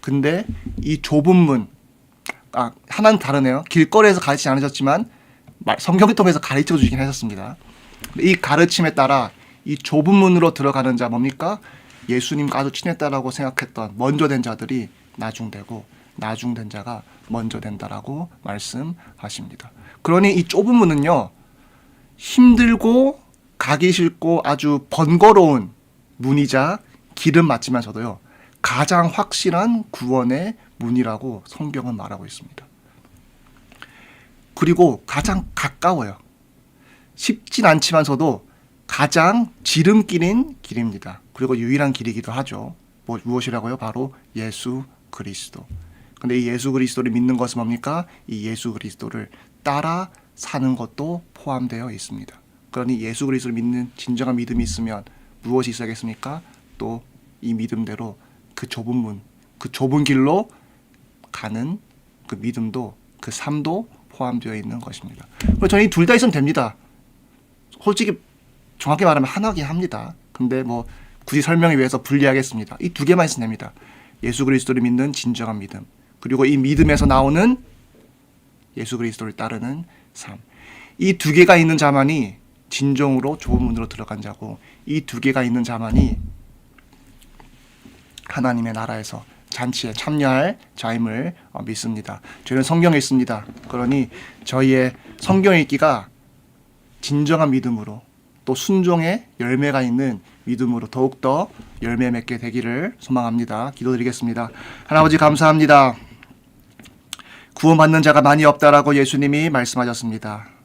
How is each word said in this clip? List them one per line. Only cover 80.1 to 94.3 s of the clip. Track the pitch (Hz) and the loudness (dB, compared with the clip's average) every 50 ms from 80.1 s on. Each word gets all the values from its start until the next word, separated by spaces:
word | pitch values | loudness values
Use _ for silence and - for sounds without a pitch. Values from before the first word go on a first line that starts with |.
| _ | _
삶. | - - - 104 - - _ _ - - - - - - - _ _ | -20 -18 -18 -18 -20 -20 _ _ -20 -20 -20 -20 -20 -20 -20 _ _
이 | - 190 190 175 | 0 0 0 0
두 | - 151 147 | 0 2 6
개가 | 147 180 175 185 175 | 6 8 8 8 6
있는 | 165 160 160 151 | 6 4 4 4
자만이 | 151 143 139 139 135 143 160 151 123 98 98 - _ _ _ _ _ _ | 4 4 4 4 2 2 2 0 -2 -4 -6 -16 _ _ _ _ _ _
진정으로 | - - 139 139 139 127 143 139 135 127 131 139 151 - | -6 -2 0 0 0 2 0 0 0 0 -2 -4 -6 -6
좁은 | - - - - | -4 -2 0 0
문으로 | 131 123 113 113 113 110 | 0 0 -2 -4 -6 -8
들어간 | - - 110 - 107 104 | -10 -14 -12 -12 -12 -12
자고, | 104 104 104 - - 107 107 - _ - _ _ _ - | -12 -14 -14 -14 -14 -16 -16 -16 _ -20 _ _ _ -6
이 | 147 156 139 | -6 -6 -6
두 | - - 117 | -6 -12 -2
개가 | 117 135 131 135 127 | -2 0 0 0 0
있는 | 123 117 123 120 | 0 0 -2 -2
자만이 | 117 120 113 113 110 113 123 - 123 110 - - - - - - - - _ _ _ _ - _ _ _ _ _ _ _ - - - _ - - - - _ _ _ _ _ _ - - - _ _ _ - - - | -4 -6 -8 -6 0 2 2 4 2 2 -6 -8 -12 -14 -16 -20 -20 -20 _ _ _ _ -20 _ _ _ _ _ _ _ -20 -20 -20 _ -20 -20 -20 -20 _ _ _ _ _ _ -20 -20 -20 _ _ _ -20 -18 -12
하나님의 | - 139 123 127 123 117 113 117 110 | -8 -4 -2 -2 -2 -2 -4 -6 -6
나라에서 | 110 110 120 117 110 110 - - 110 - _ _ _ _ _ | -8 -8 -8 -8 -10 -10 -12 -14 -16 -18 _ _ _ _ _
잔치에 | - - 123 123 123 - - 117 110 | -10 -8 -6 -6 -6 -6 -8 -8 -8
참여할 | - - - 151 151 143 135 131 131 147 180 - - - _ _ | -8 -6 -4 -2 -2 0 0 0 0 0 -2 -4 -8 -14 _ _
자임을, | - - 113 113 117 117 113 107 113 143 170 175 _ _ _ _ | -10 -8 -6 -4 -4 -4 -4 -4 -6 -8 -8 -10 _ _ _ _
어, | - | -14
믿습니다. | 104 107 110 107 - 113 113 107 104 - 98 104 _ - - - - | -12 -10 -10 -10 -8 -8 -8 -10 -10 -12 -14 -16 _ -20 -20 -20 -10
저희는 | - 127 131 131 | -4 -2 -2 0
성경에 | - 165 170 170 175 160 143 | 0 2 2 4 4 4 2
있습니다. | 131 - 135 131 127 120 120 107 107 - - - - - | 0 2 0 0 0 0 -4 -8 -8 -14 -20 -20 -18 -10
그러니 | - 123 123 123 135 139 131 113 - - - - | -8 -4 -2 0 0 0 -2 -4 -8 -18 -20 -20